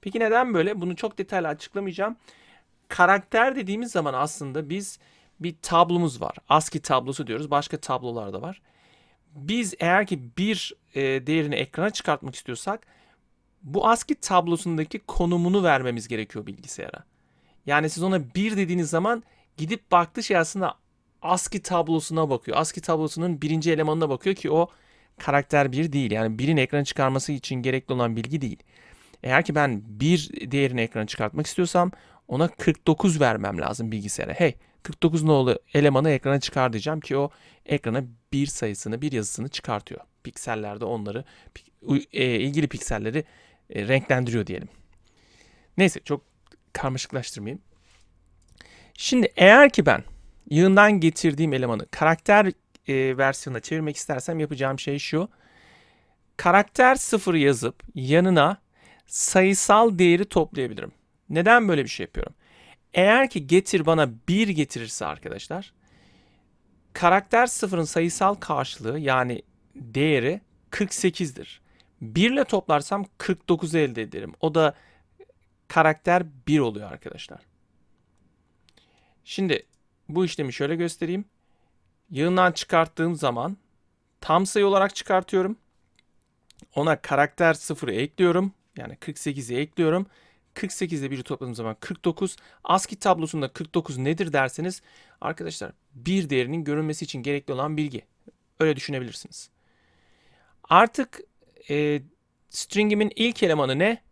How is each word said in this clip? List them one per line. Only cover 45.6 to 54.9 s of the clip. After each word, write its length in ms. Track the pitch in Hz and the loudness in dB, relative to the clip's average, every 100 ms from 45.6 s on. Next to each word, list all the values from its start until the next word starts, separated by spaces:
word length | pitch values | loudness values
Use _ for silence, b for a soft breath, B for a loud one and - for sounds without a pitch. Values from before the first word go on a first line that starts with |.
| b - | b 2
Neyse 220 | 185 - - | 2 2 -6
çok 160 | 143 _ _ _ _ _ | -8 _ _ _ _ _
karmaşıklaştırmayayım. 880 | - 139 127 - 131 123 - 104 156 _ _ _ _ _ _ _ _ _ _ B B B B | -6 -6 -6 -6 -8 -8 -10 -12 -12 _ _ _ _ _ _ _ _ _ _ B B B B
Şimdi 340 | - 254 214 - | 0 2 2 6
eğer 340 | 185 233 285 | 10 12 10
ki 160 | - 143 | 8 2
ben 180 | 113 - - - - - | 2 -2 -20 -20 -20 -2
yığından 420 | 147 190 196 208 | 4 6 8 8
getirdiğim 600 | 202 165 - 165 143 160 | 6 2 2 0 0 -2
elemanı 320 | 131 127 110 - | 0 -2 -4 -6
karakter, 680 | - 156 165 - 208 196 - _ _ - | 0 2 2 4 6 6 0 _ _ -4
e, 300 | 135 131 127 | 0 0 2
versiyonuna 420 | 135 135 - 120 | 0 0 -8 -10
çevirmek 360 | - 160 156 143 | -6 -6 -4 -8
istersem 440 | - 135 - 165 | -6 -6 -4 -4
yapacağım 400 | 151 139 135 135 | -4 -4 -4 -4
şey 200 | - | -6